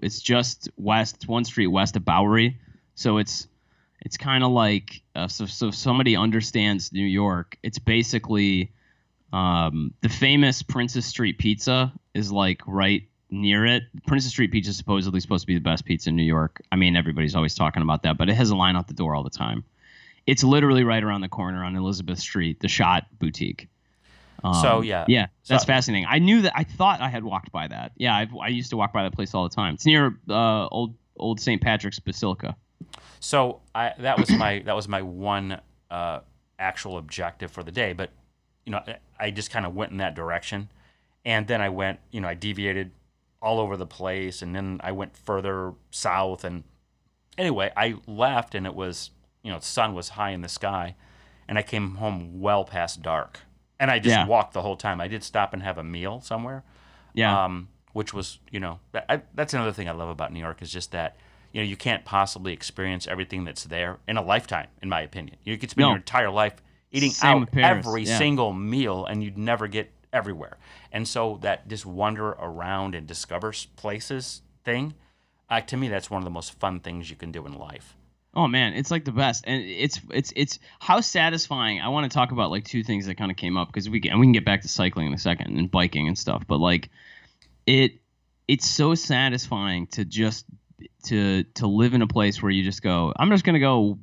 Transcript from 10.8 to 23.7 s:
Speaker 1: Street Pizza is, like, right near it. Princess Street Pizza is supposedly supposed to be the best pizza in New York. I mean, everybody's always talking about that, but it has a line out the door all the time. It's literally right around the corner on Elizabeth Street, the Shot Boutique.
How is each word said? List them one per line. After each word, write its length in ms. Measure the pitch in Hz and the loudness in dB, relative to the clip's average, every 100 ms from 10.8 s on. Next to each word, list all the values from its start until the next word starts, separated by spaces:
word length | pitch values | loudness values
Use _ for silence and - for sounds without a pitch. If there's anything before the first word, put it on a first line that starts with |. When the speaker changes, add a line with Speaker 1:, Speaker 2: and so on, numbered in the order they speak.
| 120 123 - | -2 -4 -4
Speaker 1:
Street 320 | - 110 - | -2 -2 2
Pizza 560 | 107 107 131 127 127 - - | 0 2 2 2 0 -4 -8
is, 160 | - 101 | -4 -2
like, 320 | 101 95 90 - | 2 2 0 -2
right 400 | 95 95 101 101 _ _ | 2 4 4 0 _ _
near 360 | 98 101 104 117 | -2 2 4 4
it. 180 | 123 120 - - | 2 -2 -8 0
Princess 260 | 139 127 | 0 0
Street 200 | 131 107 | 0 2
Pizza 200 | 107 98 | 2 0
is 60 | 95 | -6
supposedly 440 | 95 98 95 92 | -2 0 2 -2
supposed 220 | - 92 | 0 -2
to 40 | - | 0
be 60 | |
the 80 | 90 | 0
best 240 | 82 82 - | 2 0 0
pizza 240 | 82 80 | -2 0
in 80 | 82 | 2
New 60 | |
York. 380 | 80 80 78 - - | 4 2 0 -4 -2
I 20 | 92 | 2
mean, 220 | 90 87 | 4 4
everybody's 360 | 82 73 76 | 0 0 0
always 220 | 82 78 - | 2 0 0
talking 260 | 78 82 | 0 2
about 220 | 80 78 | 0 2
that, 140 | 80 78 | 0 2
but 120 | 90 | 2
it 40 | |
has 160 | 113 113 | 4 2
a 60 | 98 | 4
line 180 | 92 90 | 2 2
out 140 | 87 | -2
the 40 | |
door 220 | 76 80 73 | -4 -2 -2
all 80 | |
the 60 | 69 | -4
time. 340 | - 57 55 - _ _ - - _ - | -6 -4 -6 -8 _ _ -20 -20 _ 0
It's 160 | 135 | 4
literally 400 | 131 147 143 131 | 6 6 6 6
right 180 | 120 113 | 6 4
around 200 | 107 101 | 2 -2
the 80 | 95 | -4
corner 340 | - 92 92 | -6 -4 -4
on 140 | 90 92 | -4 -2
Elizabeth 420 | 92 95 87 87 | -2 -2 -4 -6
Street, 400 | - 98 82 78 | -4 -2 -2 -2
the 80 | - | -2
Shot 380 | - 90 90 - - | 4 4 4 0 -4
Boutique. 520 | 80 - 50 50 - | -4 -2 -6 -6 -14